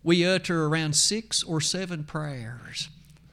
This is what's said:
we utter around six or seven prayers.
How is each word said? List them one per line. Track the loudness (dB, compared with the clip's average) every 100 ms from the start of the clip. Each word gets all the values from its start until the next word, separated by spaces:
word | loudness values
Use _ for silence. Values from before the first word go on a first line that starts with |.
we | 4 4 6
utter | 2 2 0 2
around | 2 2 2
six | 2 2 -2 -4
or | 0 -2
seven | 0 -2 -4 -6
prayers. | -6 -6 -6 -8 -10 -12 -12 -10 -10 -12 -20 -20 -20